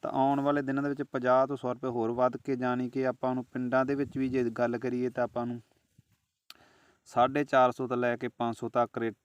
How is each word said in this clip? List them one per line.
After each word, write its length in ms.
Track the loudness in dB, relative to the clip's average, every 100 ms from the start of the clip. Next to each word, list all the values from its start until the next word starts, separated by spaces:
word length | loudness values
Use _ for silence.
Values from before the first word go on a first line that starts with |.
ਤਾਂ 80 | -4
ਆਉਣ 300 | 0 2 2
ਵਾਲੇ 220 | 2 0
ਦਿਨਾਂ 200 | 0 -2
ਦੇ 60 | -2
ਵਿੱਚ 140 | -4
ਪੰਜਾਹ 440 | -6 -2 4 4 4
ਤੋਂ 100 | -2
ਸੌ 160 | -4
ਰੁਪਏ 160 | -4 -4
ਹੋਰ 220 | -2 -2
ਵੱਧ 260 | 2 0 0
ਕੇ, 200 | -4 -2
ਜਾਣੀ 320 | 0 -2 -2
ਕਿ 160 | -2 -2
ਆਪਾਂ 280 | -2 -2
ਨੂੰ 100 | -2
ਪਿੰਡਾਂ 400 | -4 -6 0 0
ਦੇ 100 | 0
ਵਿੱਚ 240 | -2 -4 -2
ਵੀ 100 | -2
ਜੇ 160 | 0 -2
ਗੱਲ 280 | 0 -2 0
ਕਰੀਏ, 320 | -4 -2 -2
ਤਾਂ 140 | -2
ਆਪਾਂ 220 | -4 -2 -6
ਨੂੰ 140 | -8 _ _ _ _ _ _ _ _ _ -20 _ _ _ _ -6
ਸਾਢੇ 360 | 2 2 2
ਚਾਰ 280 | 2 4 4
ਸੌ 140 | 2 -4
ਤੋਂ 80 | 0
ਲੈ 200 | 0 -2
ਕੇ 120 | -6
ਪੰਜ 280 | _ -6 -4
ਸੌ 120 | -4
ਤੱਕ 300 | 0 0 0
ਰੇਟ 180 | -4 -6